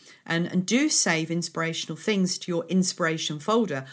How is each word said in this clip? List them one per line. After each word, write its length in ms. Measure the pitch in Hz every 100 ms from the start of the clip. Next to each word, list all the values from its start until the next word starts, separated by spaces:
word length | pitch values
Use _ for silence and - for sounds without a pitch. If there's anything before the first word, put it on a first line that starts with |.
| - - -
and, 220 | 165 170
and 180 | 185 185
do 240 | 240 302
save 400 | - 196 160 160
inspirational 680 | 170 165 - 165 165 - 156
things 400 | - 202 185 -
to 120 | -
your 140 | 170 -
inspiration 760 | 185 180 - 165 160 - 151
folder 460 | 175 226 214 139 135